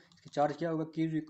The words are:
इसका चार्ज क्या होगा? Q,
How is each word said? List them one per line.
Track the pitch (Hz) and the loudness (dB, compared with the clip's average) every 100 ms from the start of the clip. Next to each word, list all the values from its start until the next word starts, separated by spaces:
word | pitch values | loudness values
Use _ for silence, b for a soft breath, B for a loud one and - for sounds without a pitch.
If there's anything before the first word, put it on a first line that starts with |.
| B | B
इसका | B - | B -6
चार्ज | - 147 147 | 2 2 2
क्या | 165 | -2
होगा? | 160 160 160 | -2 -2 0
Q, | 160 156 151 | 0 0 -4